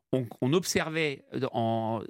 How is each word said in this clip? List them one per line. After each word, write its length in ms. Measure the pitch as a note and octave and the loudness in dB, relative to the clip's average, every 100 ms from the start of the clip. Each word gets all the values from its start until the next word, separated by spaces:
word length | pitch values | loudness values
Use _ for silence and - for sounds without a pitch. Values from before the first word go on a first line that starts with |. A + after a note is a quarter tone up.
| _ | _
on, 120 | C3 A#2+ - | -2 -2 -2
on 120 | B2+ | 2
observait, 720 | E3+ E3+ G3 D#3+ D#3+ D#3 C#3 - | 2 2 0 0 0 -2 -4 -8
euh, 140 | B2+ B2+ | -4 -2
en, 480 | A#2+ A2+ A2+ A2 A2+ - | 0 0 0 0 -2 -4